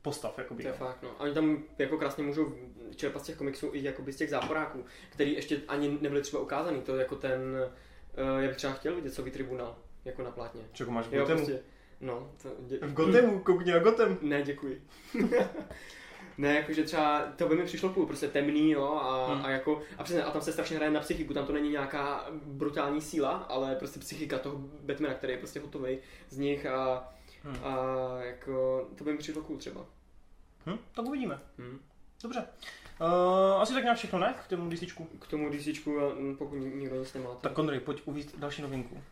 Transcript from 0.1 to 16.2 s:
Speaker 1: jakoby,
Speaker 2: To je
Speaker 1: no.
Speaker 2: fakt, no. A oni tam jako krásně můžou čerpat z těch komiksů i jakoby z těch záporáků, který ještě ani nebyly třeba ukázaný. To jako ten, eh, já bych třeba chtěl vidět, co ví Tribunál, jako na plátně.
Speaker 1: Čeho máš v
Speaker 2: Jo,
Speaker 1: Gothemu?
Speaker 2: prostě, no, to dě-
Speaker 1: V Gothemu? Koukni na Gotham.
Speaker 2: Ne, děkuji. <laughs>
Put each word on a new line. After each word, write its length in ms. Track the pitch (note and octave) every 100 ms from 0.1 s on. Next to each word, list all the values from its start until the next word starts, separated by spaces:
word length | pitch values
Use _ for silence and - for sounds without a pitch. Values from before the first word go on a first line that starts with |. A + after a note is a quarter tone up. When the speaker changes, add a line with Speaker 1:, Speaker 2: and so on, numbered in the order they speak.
| C3 A2 -
Speaker 1:
jakoby, 260 | B2+ A#2
Speaker 2:
To 60 | C3
je 60 | C3
Speaker 1:
no. 60 | B2+
Speaker 2:
fakt, 160 | B2+
no. 60 | B2
A 100 | A2
oni 140 | D3
tam 300 | D3 D#3 D3+ - -
jako 200 | C3+ D#3
krásně 260 | C#3+ D3
můžou 320 | C#3+ C#3+ C#3+ - B2+ - A#2 -
čerpat 260 | C#3+ C#3
z 20 | -
těch 100 | D3+
komiksů 320 | C#3 C3+ D3
i 100 | C#3+
jakoby 300 | C3+ - C3+
z 20 | C3+
těch 120 | D3+
záporáků, 560 | C#3 A#2+ D#3 D3+ C3 - - -
který 240 | - C#3+
ještě 280 | D3+ - D3 -
ani 300 | C#3+ D3 D3
nebyly 200 | D3 C#3+
třeba 200 | C#3 C#3+
ukázaný. 400 | - C#3+ E3+ C#3+
To 140 | B2 C3
jako 200 | B2+ C#3
ten, 420 | C3 C3 C3 C3 B2+ - - - - -
eh, 260 | C3+ C3+
já 60 | C3+
bych 100 | C3
třeba 160 | C#3
chtěl 220 | C3+ D#3 A#2
vidět, 180 | C3+
co 100 | C3+
ví 80 | C3
Tribunál, 440 | C3+ B2 B2+ A#2 - - - B2+
jako 180 | B2
na 80 | B2
plátně. 300 | B2 A#2 A2+ A2
Speaker 1:
Čeho 180 | - A#2
máš 140 | A#2 A#2
v 60 |
Speaker 2:
Jo, 80 | C3+
Speaker 1:
Gothemu? 180 | C#3+ D#3+ C#3+
Speaker 2:
prostě, 160 | C3 - - - -
no, 280 | C3 A#2+ C3+ -
to 60 | C3+
dě- 300 | - B2 C3+ D3
Speaker 1:
V 60 |
Gothemu? 460 | C#3 E3+ A#3 A#3 G3
Koukni 320 | F#3+ F3 F3
na 80 | E3+
Gotham. 380 | G#3+ A3+ G#3+ F#3
Speaker 2:
Ne, 200 | D3+ C#3+
děkuji. 380 | C#3+ C#3+ C#3+ B2+ - - -
<laughs> 160 | A#3+ A#3 A#3+ - D#4+ - - - - - -